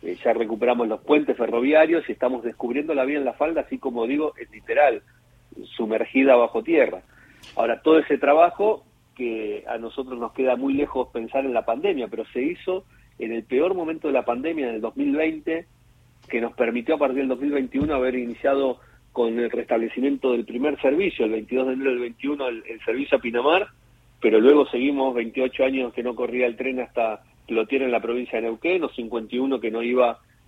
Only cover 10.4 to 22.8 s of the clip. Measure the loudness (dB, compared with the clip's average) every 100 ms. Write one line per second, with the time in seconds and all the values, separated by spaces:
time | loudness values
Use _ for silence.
10.4 | 0 2 0 0 -2 -2 -4 -6 -4 -4
11.4 | -2 -2 -2 0 0 -2 -4 -8 -6 -4
12.4 | -4 -4 -4 -6 -8 -20 _ -10 -6 -6
13.4 | -2 0 2 0 -4 -4 -2 0 0 -2
14.4 | -4 -4 -4 -4 -6 -2 -2 0 0 -2
15.4 | -4 -6 -8 _ _ _ _ _ -6 -4
16.4 | -4 0 0 0 -2 0 2 0 -2 -2
17.4 | -2 -2 -2 -2 -2 0 0 -2 -6 -2
18.4 | 0 2 0 -4 -12 _ _ -2 0 0
19.4 | -2 -2 0 0 0 0 0 0 0 0
20.4 | -2 -2 -2 0 2 2 0 0 -2 -2
21.4 | -2 -2 0 0 0 -2 -4 -6 -6 -4
22.4 | -4 -6 -12 -8